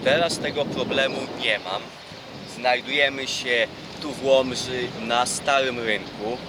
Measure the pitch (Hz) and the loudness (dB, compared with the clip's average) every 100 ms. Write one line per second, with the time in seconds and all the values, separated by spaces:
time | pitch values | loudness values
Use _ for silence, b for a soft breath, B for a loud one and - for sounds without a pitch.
0 | 139 151 170 - 147 143 139 135 123 135 | 4 4 2 0 -2 -2 -2 -2 0 2
1 | 135 135 127 127 123 104 92 95 - - | 2 0 -6 -4 0 0 0 -6 -6 -14
2 | - - - - - - 123 123 117 143 | -16 -16 -14 -14 -12 -2 2 2 2 2
3 | 139 135 127 - 127 120 110 - - - | 2 2 -4 -4 0 2 2 -2 -14 -10
4 | 147 131 131 131 131 123 - 127 123 - | -8 -2 6 6 6 -2 -4 -4 -4 -6
5 | 113 120 123 - - 139 131 120 113 104 | 0 2 2 0 2 4 2 0 0 0
6 | 90 - 104 123 | -2 -6 -6 -6